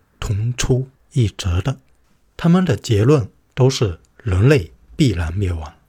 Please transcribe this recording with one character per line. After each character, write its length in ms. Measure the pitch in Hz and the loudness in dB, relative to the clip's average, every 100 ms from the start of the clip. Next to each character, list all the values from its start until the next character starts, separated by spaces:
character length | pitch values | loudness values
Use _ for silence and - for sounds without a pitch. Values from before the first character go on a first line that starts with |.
| _ _ | _ _
同 340 | - 98 117 120 | -6 -2 -4 -4
出 340 | - 127 135 _ _ | -2 -2 -2 _ _
一 140 | 135 107 | -2 -2
辙 340 | - 92 87 | -2 -4 -2
的。 160 | - - _ _ _ _ _ - | -4 -8 _ _ _ _ _ -4
他 140 | 170 | 2
们 160 | 180 185 | 2 2
的 100 | 107 | -2
结 280 | - 104 | 0 2
论 260 | 117 147 101 _ _ | 4 2 0 _ _
都 160 | - 131 | 0 0
是 300 | 131 107 85 _ _ | 2 -4 -6 _ _
人 320 | - 92 120 | -4 2 4
类 220 | 151 82 _ _ - | 4 0 _ _ -2
必 160 | 139 | 0
然 220 | 85 82 | 0 -4
灭 200 | 90 95 | -4 -4
亡。 200 | 82 78 - | -6 -10 -18